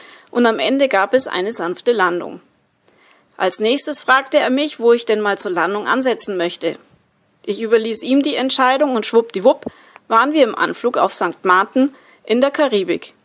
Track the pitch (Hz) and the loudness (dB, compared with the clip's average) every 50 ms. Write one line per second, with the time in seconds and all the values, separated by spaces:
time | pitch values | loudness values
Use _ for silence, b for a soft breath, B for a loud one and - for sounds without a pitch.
0 | B B B B B B - 240 240 233 220 - 135 - 262 277 277 262 214 196 | B B B B B B -2 0 2 2 2 0 0 0 0 0 0 0 2 0
1 | 190 202 - 262 - - - 185 185 208 233 - 175 170 180 - - 247 240 214 | 0 2 2 2 2 0 -2 -4 -4 -2 -2 -2 -2 -4 -6 -4 -2 -2 0 2
2 | 185 180 175 175 - 170 175 180 - _ _ _ _ _ _ _ b b b b | 0 0 -2 -4 -6 -10 -14 -18 -20 _ _ _ _ _ _ _ b b b b
3 | b b b b b b b - - 190 - - 214 220 254 285 - 311 294 - | b b b b b b b -4 -2 -2 0 0 0 0 2 0 0 0 -2 -2
4 | - - 262 269 - - - 294 - 247 254 269 294 302 - - 226 233 233 240 | 2 2 2 2 2 2 0 0 2 2 0 0 -2 -4 -4 0 2 4 4 4
5 | 233 - 220 214 214 208 196 196 - 202 180 170 160 175 202 208 202 127 - 254 | 2 0 -2 0 0 0 0 -2 -2 -2 -2 -2 -2 -2 -2 -4 -2 -2 -2 0
6 | 262 262 226 - - - 202 180 170 175 175 - - 165 151 - _ _ _ _ | 0 0 0 0 0 0 -2 -2 -4 -4 -4 -6 -6 -8 -8 -8 _ _ _ _
7 | _ _ _ _ _ _ _ _ - - 202 196 226 214 226 226 220 226 226 - | _ _ _ _ _ _ _ _ -10 -8 -6 -6 -2 0 0 0 2 0 -2 -2
8 | - - 262 285 277 302 277 - 254 269 - - 254 254 262 269 302 285 254 220 | 0 0 0 0 0 0 -2 -2 -2 -2 0 2 2 2 2 2 0 0 0 -2
9 | 208 - - 233 226 226 - 196 185 247 302 - - B B B B B B B | -2 0 0 0 0 0 -2 0 2 2 2 2 -2 B B B B B B B
10 | B - 226 226 240 285 302 320 269 - - - 160 170 170 - - 240 247 - | B 0 2 2 2 2 2 2 2 2 2 -2 -4 -4 -2 -4 -4 -2 0 0
11 | - 190 - - 208 175 160 - - 190 180 185 196 208 - 262 262 285 B B | 0 0 0 0 -2 -4 -4 -4 0 2 2 2 2 0 0 0 0 0 B B
12 | B B B B B - 220 247 262 277 277 - 302 262 226 202 190 170 170 - | B B B B B -4 0 0 0 0 0 0 0 0 0 0 -2 -2 -4 -6
13 | - - - _ _ | -8 -12 -20 _ _